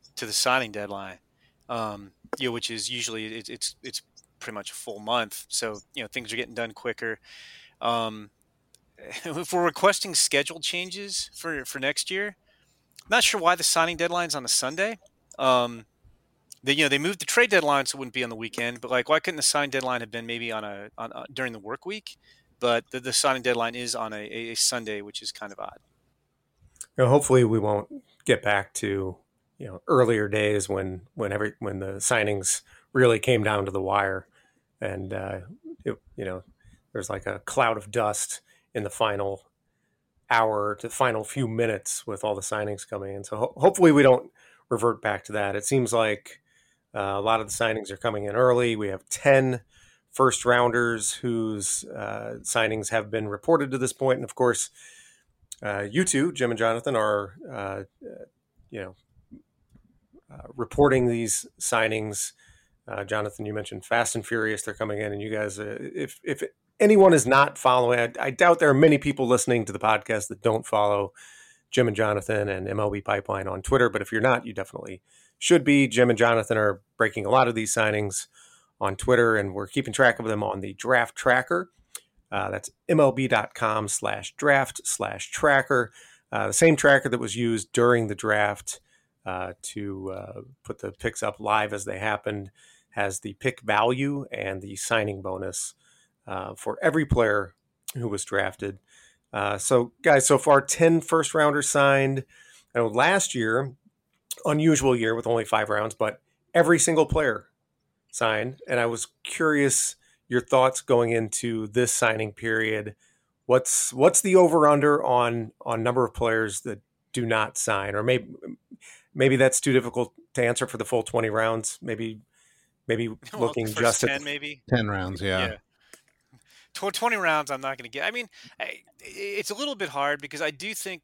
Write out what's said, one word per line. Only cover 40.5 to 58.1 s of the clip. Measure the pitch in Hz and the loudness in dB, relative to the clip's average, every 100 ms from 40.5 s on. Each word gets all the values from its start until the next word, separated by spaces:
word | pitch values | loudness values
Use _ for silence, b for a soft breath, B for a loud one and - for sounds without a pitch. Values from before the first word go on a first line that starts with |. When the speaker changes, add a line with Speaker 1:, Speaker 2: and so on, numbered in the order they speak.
| 107 104 101 | 0 -4 -6
Speaker 2:
to | 113 | -8
the | |
final | - 127 110 | -2 0 0
few | 104 139 120 | -6 -4 -4
minutes | 113 117 101 - - - | -2 -2 -2 -6 -10 -8
with | 98 | -6
all | 107 | -4
the | 98 | -4
signings | - 107 104 101 - | -4 -6 -6 -8 -10
coming | 101 98 | -10 -10
in. | 98 | -12
So | 101 107 | -10 -6
ho-, | 123 - | -6 2
hopefully | 170 190 175 | 4 6 8
we | 147 | 8
don't | 135 127 - b b b _ | 8 6 2 b b b _
revert | 120 117 107 | 0 0 0
back | 107 98 | -4 -4
to | - | -6
that. | 107 101 | -4 -2
It | 101 | -4
seems | - 135 117 | 0 0 2
like, | 120 110 104 - - _ _ _ _ _ | 2 0 -2 -8 -20 _ _ _ _ _
uh, | 110 98 98 | -8 -4 -2
a | |
lot | 107 113 | 0 0
of | 107 | -2
the | |
signings | - 113 110 101 | -2 -2 -2 -6
are | 98 | -6
coming | 117 107 | -4 -4
in | 101 107 | -2 2
early. | 127 123 120 | 4 4 0
We | 110 101 | -2 -4
have | 95 - | -8 -10
ten | - 143 135 131 123 - b b b _ | 0 4 6 4 -2 -8 b b b _
first | - 131 - | 2 2 4
rounders | 127 123 120 120 120 113 104 | 2 4 4 2 0 -2 -6
whose, | - 123 117 110 107 98 - | -4 -4 -2 -4 -4 -4 -6
uh, | - 113 104 107 113 117 | -8 -10 -10 -8 -10 -10
signings | - 117 110 110 101 | -4 -2 0 -2 -2
have | 113 104 | -4 -2
been | 110 107 | -4 -4
reported | 104 - 165 139 | -4 2 2 2
to | 131 | -2
this | 127 | -4
point. | - 131 127 | -2 0 0
And | |
of | 120 | -2
course, | - 123 110 - b b b b b b _ _ - | 0 2 2 -4 b b b b b b _ _ -10
uh, | 104 101 104 | -6 -6 -2
you | 127 | -2
two, | 190 135 165 | 0 0 -2
Jim | 135 120 | 0 -2
and | 113 | 0
Jonathan, | 113 113 143 | 0 0 -2
are, | 120 107 104 98 98 240 | 0 2 0 -2 -12 -14
uh, | |
uh, | 117 98 101 101 _ 269 | -10 -8 -8 -12 _ -18